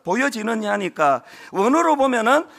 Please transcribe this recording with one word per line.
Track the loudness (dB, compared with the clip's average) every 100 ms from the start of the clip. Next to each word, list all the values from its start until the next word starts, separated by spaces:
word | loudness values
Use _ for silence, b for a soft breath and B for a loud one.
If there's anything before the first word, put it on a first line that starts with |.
보여지느냐 | -4 -2 -2 -4 -6 -4 -2
하니까 | -4 -4 0 0 0 B B B
원어로 | -2 0 2 2 2
보면은 | 2 2 2 2 0